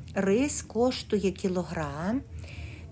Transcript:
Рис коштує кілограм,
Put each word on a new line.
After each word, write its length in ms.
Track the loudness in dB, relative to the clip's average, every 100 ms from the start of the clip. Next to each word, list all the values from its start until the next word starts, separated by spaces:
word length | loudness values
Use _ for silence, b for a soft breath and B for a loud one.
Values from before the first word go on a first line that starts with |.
| -6 0
Рис 460 | 4 6 4 0
коштує 680 | -2 2 2 2 0 2 2
кілограм, 920 | 2 0 0 -2 -2 -4 -2 0 0 -2 B B B B B B